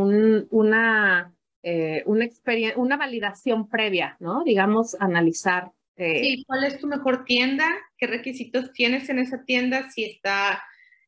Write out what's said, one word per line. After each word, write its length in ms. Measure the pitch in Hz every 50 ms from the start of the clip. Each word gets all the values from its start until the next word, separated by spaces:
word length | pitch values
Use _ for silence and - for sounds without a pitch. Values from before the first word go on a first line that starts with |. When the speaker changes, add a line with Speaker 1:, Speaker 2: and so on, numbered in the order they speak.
Speaker 1:
un, 460 | 196 196 202 208 220 220 220 214 - -
una, 800 | - 226 214 214 220 226 226 226 220 214 208 196 180 175 175 175 _ _ _ _ _ _ -
eh, 400 | 170 170 165 160 156 156 156 -
una 200 | - 208 220 233
experien-, 480 | 233 - _ _ 262 233 233 226 220 220
una 220 | 240 247 254 277
validación 720 | 285 302 269 240 233 208 202 196 - - 262 240 220 214 -
previa, 480 | - 220 220 214 190 175 151 139 - -
¿no? 240 | 175 170 196 269 349
Digamos, 520 | 330 220 196 190 202 214 220 226 226 - -
analizar, 720 | 202 190 175 175 170 165 165 - - 196 180 180 180 185 - _ _ _ _
eh, 380 | - 180 165 160 139 247 285 262
Speaker 2:
Sí, 100 | 254 -
¿cuál 160 | - 262 262 277
es 160 | 285 277 -
tu 80 | -
mejor 380 | 294 285 277 277 262 254 254 254
tienda? 400 | - 247 240 247 262 277 277 311 330 349 403 - - _
¿Qué 100 | _ 247
requisitos 640 | 233 214 240 240 269 254 254 240 - - 254 254 254 -
tienes 360 | - 240 233 247 269 269 294
en 100 | 269 254
esa 240 | 254 254 262 254 -
tienda? 440 | - 254 247 247 254 254 269 262 262
Si 120 | - - 220
está, 580 | 214 - _ - 196 196 196 196 202 196 202 - - - _ _ _ _ _ _